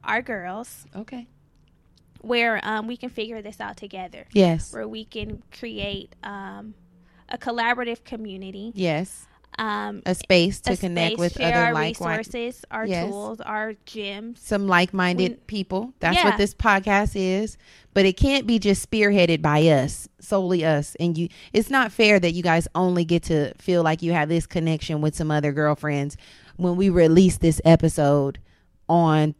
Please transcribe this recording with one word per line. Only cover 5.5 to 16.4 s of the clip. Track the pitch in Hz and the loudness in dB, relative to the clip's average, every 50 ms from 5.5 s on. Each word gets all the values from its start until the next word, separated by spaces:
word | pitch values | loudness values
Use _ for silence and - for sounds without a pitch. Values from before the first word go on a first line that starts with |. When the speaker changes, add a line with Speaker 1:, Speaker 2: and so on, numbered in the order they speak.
Speaker 1:
create, | - - - 233 220 208 196 202 202 196 - - - _ | -18 -14 -14 -12 -10 -8 -8 -8 -8 -10 -12 -16 -20 _
um, | - 208 202 196 196 190 196 202 208 220 214 _ _ _ _ _ _ _ _ _ _ - | -16 -14 -14 -12 -14 -14 -14 -16 -16 -18 -20 _ _ _ _ _ _ _ _ _ _ -12
a | - | -12
collaborative | 240 - 254 233 233 226 233 247 247 240 233 233 - _ | -8 -8 -8 -4 -2 0 0 0 -2 -2 -6 -8 -10 _
community. | - - 226 220 208 190 190 196 190 185 196 202 226 233 | -14 -14 -12 -12 -12 -12 -14 -14 -14 -14 -14 -14 -12 -6
Speaker 2:
Yes. | 202 185 170 156 151 185 190 - - - _ _ _ _ _ - | -2 -2 0 0 -2 -4 -6 -10 -20 -20 _ _ _ _ _ -10
Speaker 1:
Um, | - 220 220 208 208 208 208 208 202 - | -8 -6 -6 -4 -6 -6 -8 -10 -8 -4
Speaker 2:
A | - 185 | -4 -4
space | - - _ 190 175 170 170 165 - | -4 0 _ 4 4 4 2 -2 -6
to | - - | -4 -4
Speaker 1:
a | 190 | -4
Speaker 2:
connect | 175 - 185 170 170 170 165 | -4 -4 -4 -2 -2 -2 -2
Speaker 1:
space, | 220 220 | -2 -2
Speaker 2:
with | 175 175 - | -2 -4 -2
Speaker 1:
share | - 165 165 - | -2 -2 0 2
Speaker 2:
other | 240 233 | 2 2
Speaker 1:
our | 233 233 | 2 0
Speaker 2:
like-, | 156 156 165 226 - | 0 -2 -4 -4 -6
Speaker 1:
resources, | 180 170 160 185 220 - - 240 233 240 247 - - _ | -6 -6 -4 -6 -8 -8 -10 -8 -8 -8 -10 -14 -18 _
our | - 220 220 | -10 -8 -4
Speaker 2:
yes. | 202 185 170 170 196 | -4 -4 -4 -4 -6
Speaker 1:
tools, | 196 202 208 214 226 220 | -6 -8 -10 -10 -12 -12
our | - - 214 214 214 220 214 202 _ | -10 -8 -6 -6 -6 -8 -10 _ _
gems. | - - 220 208 196 202 202 220 233 240 - | -16 -14 -12 -10 -10 -10 -12 -14 -16 -16 -16
Speaker 2:
Some | - - 220 202 202 | -8 -4 -4 -2 0
like-minded | 196 185 175 180 180 - 190 180 180 180 180 185 180 | 2 4 4 2 2 0 -2 0 0 0 0 0 -2
Speaker 1:
We | 233 - _ | -2 -8 _
Speaker 2:
people. | - 220 208 185 _ 185 190 220 254 - _ | -10 -8 -8 -6 _ -6 -6 -6 -8 -12 _
That's | - 165 180 | -2 0 2
Speaker 1:
Yeah. | 349 349 269 | 2 2 2
Speaker 2:
what | 220 | 2
this | 202 | 2